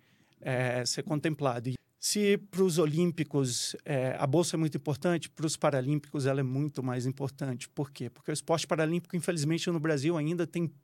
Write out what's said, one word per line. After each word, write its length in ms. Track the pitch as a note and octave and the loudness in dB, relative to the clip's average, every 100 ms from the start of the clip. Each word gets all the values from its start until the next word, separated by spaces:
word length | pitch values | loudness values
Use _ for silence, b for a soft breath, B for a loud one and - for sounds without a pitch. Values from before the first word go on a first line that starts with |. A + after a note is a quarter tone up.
| b b b _ | b b b _
é, 460 | - B2+ B2+ B2 A#2+ | -4 0 0 0 -2
ser 160 | - | -4
contemplado. 680 | - D3+ E3 D3+ C#3 A#2+ A#2+ | -2 -2 0 0 0 0 -4
E 40 | B2 _ _ - | -6 _ _ -2
se 300 | G#3+ G3+ G3+ | 2 4 2
pros 400 | G3+ F3 F#3+ D#3+ | 0 2 2 4
olímpicos, 1000 | D#3 D#3 F3 D#3+ D3 D3 C3 A#2 - - | 2 4 2 0 0 2 2 0 -4 -6
é, 320 | - C#3 C3 - | -4 -2 0 0
a 60 | C#3 | 2
bolsa 300 | D#3 E3+ E3+ | 4 2 0
é 20 | |
muito 180 | D#3 D#3+ | 0 -2
importante, 540 | - C#3 F3+ E3+ - | -4 -2 0 0 -2
pros 260 | - D#3 - | -4 -4 0
paralímpicos 720 | D#3 C#3+ B2+ D3+ - D3 C3+ | 2 2 2 0 -2 -2 0
ela 140 | C#3 | 2
é 20 | |
muito 400 | C3 C3 D3+ C#3 | 0 0 -2 -2
mais 240 | B2+ B2+ B2 | -2 -2 -2
importante. 600 | C3 C#3 - C3+ B2 - | -4 -6 -6 -6 -6 -8
Por 240 | - C#3 | -8 -8
quê? 200 | - A#2+ | -8 -10
Porque 200 | - - | -8 -6
o 40 | |
esporte 320 | D3+ - D#3+ - | -6 0 0 0
paralímpico, 500 | D#3+ D#3 E3+ - F3+ | 0 0 0 -2 -4
infelizmente, 540 | E3 E3+ C#3+ E3 F3+ | -2 0 0 0 0
no 100 | E3+ | 0
Brasil 340 | D#3 D3+ C#3+ | 0 0 0
ainda 320 | E3+ D3+ F3 E3+ | 0 0 -2 -2
tem 240 | F3 E3 - | -2 -4 -6